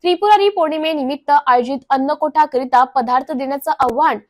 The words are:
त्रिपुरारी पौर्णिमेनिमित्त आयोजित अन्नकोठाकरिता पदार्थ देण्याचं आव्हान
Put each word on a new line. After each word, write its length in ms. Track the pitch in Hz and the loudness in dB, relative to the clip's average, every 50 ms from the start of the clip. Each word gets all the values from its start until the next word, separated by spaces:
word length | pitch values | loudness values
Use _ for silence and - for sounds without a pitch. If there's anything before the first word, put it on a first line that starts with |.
| - | 0
त्रिपुरारी 440 | 349 359 339 415 415 415 403 403 403 | -2 -2 0 2 4 4 4 4 0
पौर्णिमेनिमित्त 800 | 403 370 330 311 311 311 311 320 320 302 269 254 285 285 _ - 285 285 285 | 0 0 -2 -2 -2 -4 -4 -4 -4 -4 -4 -4 -6 -8 _ 0 0 0 2
आयोजित 320 | - 247 247 240 240 277 269 - _ | 2 2 2 2 -2 -6 -8 -4 _
अन्नकोठाकरिता 920 | 269 269 262 277 302 294 311 302 277 311 302 294 - 247 262 254 262 247 254 | -2 -2 0 -2 -2 -2 -4 -2 0 0 0 0 0 -4 -4 2 2 2 2
पदार्थ 480 | 262 - 269 240 233 247 254 269 - | 2 0 -4 -2 0 -2 -2 -2 -4
देण्याचं 380 | 311 247 269 262 277 277 - 320 | -6 -6 -4 -4 -6 -6 -4 -4
आव्हान 480 | - - 254 247 226 247 311 320 247 208 _ | -2 0 -2 -2 0 0 0 0 0 -2 _